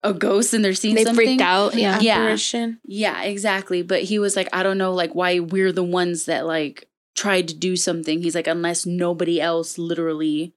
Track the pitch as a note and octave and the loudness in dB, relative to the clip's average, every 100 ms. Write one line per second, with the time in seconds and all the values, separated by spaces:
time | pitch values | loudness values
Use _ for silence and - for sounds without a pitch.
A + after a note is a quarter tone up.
0 | G#3 F#3 G3+ G3 A#3 A3+ G3+ F#3+ A3 A3 | -2 0 2 2 2 2 0 0 2 2
1 | A3+ A#3 A3+ C4 F3+ F#3 G3+ A#3 G3+ G3 | 4 4 4 4 4 4 2 2 2 2
2 | A3+ G3+ A3 G#3+ - A#3+ A#3 A3+ - G3 | 4 2 2 0 -2 -2 -4 -6 -10 -4
3 | G#3+ F2 F3 G3+ G#3 F#3+ F#3+ F3+ F3 F#3 | -2 -2 -6 -4 -2 -2 -2 -4 0 -2
4 | F#3 G#3 G3+ G3 F#3 F3+ F#3+ F#3+ F#3+ F3+ | 0 0 0 0 -2 0 0 2 0 0
5 | E3+ D#3 F3+ F3+ E3+ F#3+ F#3+ F3+ F3+ F3+ | -2 0 2 2 0 2 2 2 0 0
6 | F3 E3+ - E3 E3 D#3+ D3 - - _ | 0 -2 -2 -2 0 -2 -2 -8 -20 _
7 | _ - G3+ F#3 E3+ D#3 F3+ F#3 - E3 | _ -6 0 0 0 -4 -2 0 -2 -2
8 | D#3+ D#3 E3+ E3 D#3+ E3 E3+ E3+ F3+ F3 | -2 -2 -2 -2 -2 -2 -2 -2 -2 -2
9 | F3 F3 F3 E3+ D#3+ E3 E3 - E3+ E3+ | -2 0 0 0 0 -2 -4 -6 -4 -2
10 | E3 D#3 D#3 D3+ E3+ | -2 0 -2 -2 -4